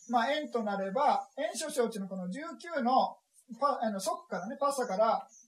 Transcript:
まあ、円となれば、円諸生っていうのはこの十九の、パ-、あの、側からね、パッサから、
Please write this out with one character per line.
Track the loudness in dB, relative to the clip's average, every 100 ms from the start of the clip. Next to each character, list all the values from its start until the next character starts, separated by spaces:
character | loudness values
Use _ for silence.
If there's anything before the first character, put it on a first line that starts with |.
| 0
ま | 2
あ、 | 2
円 | 0 -2
と | -2
な | -2 -2
れ | -2
ば、 | 2 4 2 0 -4
円 | -4 -4
諸 | -4
生 | 0 0
っ |
て | -2
い |
う | -6
の |
は |
こ | -6
の | -6
十 | -6 -8 -10
九 | -6 -2
の、 | 4 4 4 -2 _ _ -18 0
パ-、 | 2 2
あ | -2
の、 | -2
側 | -4 -4 -4
か | -6
ら | -6
ね、 | -2
パ | 0
ッ |
サ | 0
か | 0 2
ら、 | 4 2 -2 -16